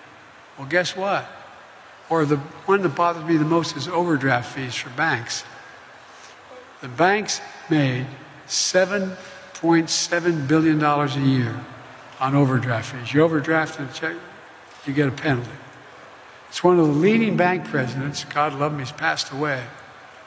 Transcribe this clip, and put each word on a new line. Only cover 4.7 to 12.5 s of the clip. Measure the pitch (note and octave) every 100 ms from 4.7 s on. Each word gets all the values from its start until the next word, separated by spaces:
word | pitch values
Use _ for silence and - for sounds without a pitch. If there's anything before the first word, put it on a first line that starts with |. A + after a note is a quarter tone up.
for | A#2 C3+
banks. | B2 E3 B2+ A#2 - - - - - - - - - - - - - - -
The | C3+
banks | B2 F3 G#3 G3 - - - -
made | D#3 C3+ B2+ B2+ - - -
seven | - - - F#3 F#3 G3+ F#3+ F#3 - - -
point | - E3 E3 D#3+
seven | - - F3 E3+ D#3+ C3+
billion | D#3+ D#3+ D3+
dollars | D3+ D3 C#3+ C3+
a |
year | C3+ C3 A#2 A2 - - - - - -
on | C3
overdraft | C#3+ C#3